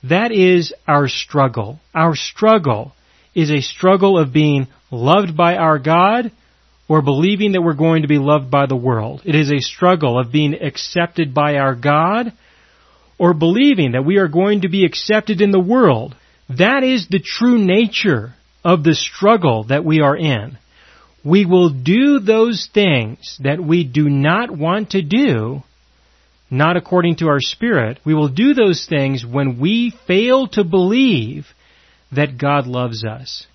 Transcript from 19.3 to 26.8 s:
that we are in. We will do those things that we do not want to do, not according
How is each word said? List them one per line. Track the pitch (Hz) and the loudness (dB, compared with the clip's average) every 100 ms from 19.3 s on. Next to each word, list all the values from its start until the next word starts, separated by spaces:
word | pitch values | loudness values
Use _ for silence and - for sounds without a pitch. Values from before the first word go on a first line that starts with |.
| 226 170 113 107 | 2 2 0 -2
that | 139 | -4
we | 156 156 | 0 2
are | 147 143 | 2 0
in. | 156 120 107 127 _ _ _ _ _ _ | -2 -4 -6 -16 _ _ _ _ _ _
We | 143 185 190 | 0 2 4
will | 185 175 | 4 2
do | 135 127 202 277 285 | 0 0 2 2 0
those | 196 220 226 214 - | 2 2 2 -2 -4
things | 208 202 139 110 117 - - | 0 2 0 -2 -10 -18 -6
that | 135 151 | -4 -4
we | 160 170 | 0 0
do | 147 127 147 | 0 0 0
not | 139 143 185 240 | 2 0 0 -2
want | 165 156 190 214 | -6 -4 -4 -2
to | 196 | -4
do, | 151 214 277 123 110 139 - _ _ _ _ _ _ _ _ | -2 0 0 0 -4 -8 -14 _ _ _ _ _ _ _ _
not | 131 156 | -2 0
according | 175 | 0